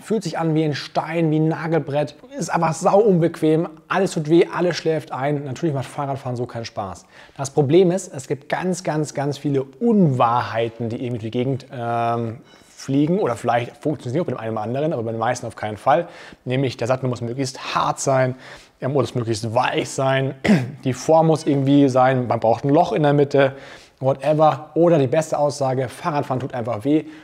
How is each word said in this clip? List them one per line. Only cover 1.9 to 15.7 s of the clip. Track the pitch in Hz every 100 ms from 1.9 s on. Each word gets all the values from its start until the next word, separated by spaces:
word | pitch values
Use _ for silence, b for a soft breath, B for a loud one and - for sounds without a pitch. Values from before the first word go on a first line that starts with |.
| 143 147 - 247 277
ist | 165
einfach | 170 165
sau | 156 190 190
unbequem, | 226 180 165 - 156 156 180 - _
alles | 180 190
tut | - 147
weh, | 170 -
alles | - 175 165
schläft | 160 160 135
ein. | 139 139 147
Natürlich | 143 131 170
macht | 135 -
Fahrradfahren | - 139 135 131 123
so | -
keinen | 117 113
Spaß. | - 101 90 - B B B
Das | 131
Problem | - 139 165 185
ist, | 185 -
es | 143 -
gibt | 139 -
ganz, | - 185 180
ganz, | - 151 151
ganz | - 143 139
viele | 151 139
Unwahrheiten, | 131 - 233 208 170 127 120 120 110 113 117 - 117
die | 113
irgendwie | 123 120
durch |
die | 110
Gegend, | 123 123 131 -
ähm, | 123 117 117 117 117 117 113 B B -
fliegen | - - 139 151 180
oder | 165
vielleicht | 110 120 120 117 -
funktioniert | 147 151 123 131
auch | 175
bei |
dem | 123
einen | 113
oder | 110
anderen, | 107 127 156
aber | 147
bei | 113
den | 113
meisten | 113 120 117
auf | -
keinen | 107